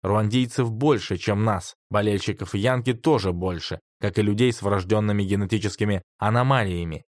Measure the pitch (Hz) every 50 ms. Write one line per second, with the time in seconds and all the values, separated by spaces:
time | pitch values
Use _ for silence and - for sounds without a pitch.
0 | - 95 104 107 107 104 110 127 127 120 - - 127 117 113 110 135 156 139 104
1 | - - 98 87 - - 104 104 110 110 104 87 - - - _ _ _ - 104
2 | 104 107 101 98 - - 98 - 101 - - 101 101 127 127 123 117 123 123 110
3 | - 160 151 117 95 95 87 87 90 92 90 82 - - 92 85 _ _ _ _
4 | - 104 92 107 104 104 104 104 123 127 117 - - 101 101 98 90 90 107 107
5 | 107 104 101 101 101 95 101 98 101 92 110 107 107 101 - - 107 104 202 185
6 | - _ _ _ - 208 - 120 123 135 135 127 110 95 90 87 85 82 78 76
7 | - _